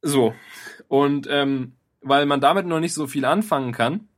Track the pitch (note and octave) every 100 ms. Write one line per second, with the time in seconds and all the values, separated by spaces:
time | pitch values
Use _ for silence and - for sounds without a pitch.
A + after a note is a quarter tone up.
0 | D#3+ C#3 A2+ A#2 - - - - - C#3
1 | C#3+ C#3+ C3+ C#3+ C#3 C3+ B2+ _ _ _
2 | C3+ C#3 D3 C#3+ C#3 F#3 F3 D#3+ E3 D#3
3 | C#3+ D3 C3+ F3+ G#3+ C#3+ C3 A#2 A#2 F3+
4 | -